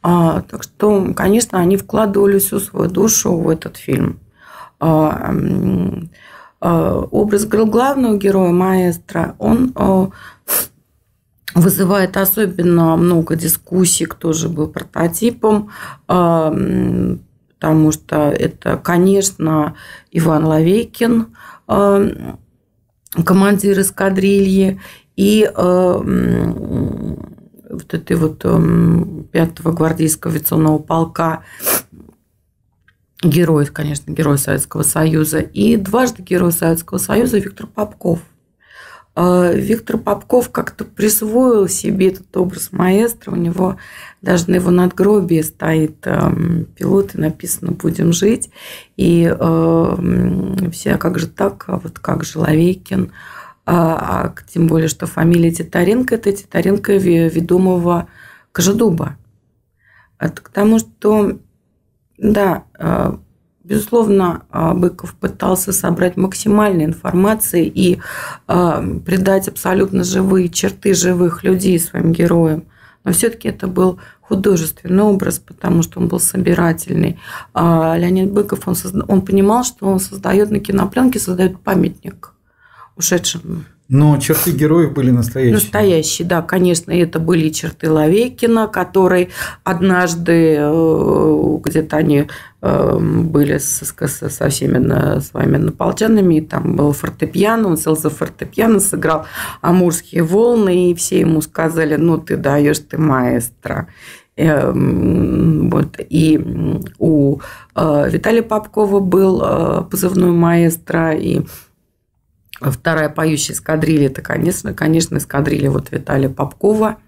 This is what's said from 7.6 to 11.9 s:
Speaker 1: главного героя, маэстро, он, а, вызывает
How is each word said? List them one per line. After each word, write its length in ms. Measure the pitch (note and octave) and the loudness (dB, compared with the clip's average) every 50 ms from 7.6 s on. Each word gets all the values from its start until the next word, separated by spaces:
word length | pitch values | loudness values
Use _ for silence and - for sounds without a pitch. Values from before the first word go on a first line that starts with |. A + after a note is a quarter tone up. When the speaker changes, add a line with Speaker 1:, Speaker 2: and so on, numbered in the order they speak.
| A3+ G#3+ | 0 2
Speaker 1:
главного 500 | G#3 A#3 B3 C#4 C#4+ C4+ B3+ A#3 G#3+ G3+ | 2 2 2 2 0 0 0 0 0 0
героя, 340 | F#3+ G3 G3 G3 F#3 F3+ | 0 0 2 2 2 2
маэстро, 840 | F3 F3 F#3 F#3+ F#3+ F#3 F3+ F3+ E3+ E3+ - - - E3 E3 E3+ - - | 2 2 2 2 2 2 2 2 0 -2 -8 -8 -4 -4 -4 -4 -6 -4
он, 320 | - A3 A3+ A#3 C4 B3+ B3+ | 0 0 2 2 2 -2 -2
а, 340 | - - F#3+ F#3+ F#3+ F#3 F#3+ - - - - - _ _ - - - - - _ _ _ _ _ _ _ _ _ _ _ _ _ _ _ - - | -2 0 2 2 2 0 -2 -6 -12 -20 -20 -20 _ _ -6 -6 -6 -6 -8 _ _ _ _ _ _ _ _ _ _ _ _ _ _ _ -2 2
вызывает 600 | F3 E3 G3 - - G3 F3 | 2 4 4 4 2 0 0